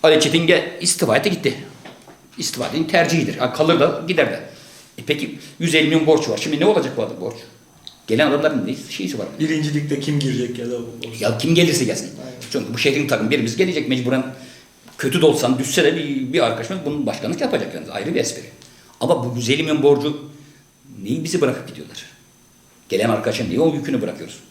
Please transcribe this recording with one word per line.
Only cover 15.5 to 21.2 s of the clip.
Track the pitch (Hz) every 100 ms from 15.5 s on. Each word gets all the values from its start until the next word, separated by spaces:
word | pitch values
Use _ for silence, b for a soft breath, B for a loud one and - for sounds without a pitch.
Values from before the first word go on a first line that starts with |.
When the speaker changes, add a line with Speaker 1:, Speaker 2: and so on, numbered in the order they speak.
| 131
Speaker 1:
düşse | 135 -
de | 147 165
bir, | 143 135 127
bir | 156 117
arkadaşımız | 95 - 190 143
bunun | 147 120
başkanlık | - - 175
yapacak | 285 143 - -
yani. | -
Ayrı | 104 123 180
bir |
espri. | - - - - B B B B
Ama | 123 165 120
bu | 120
yüz | 117
elli | 147
milyon | 156 151
borcu | 139 143 147 147 - B B B B _ - 101
neyi | 98 151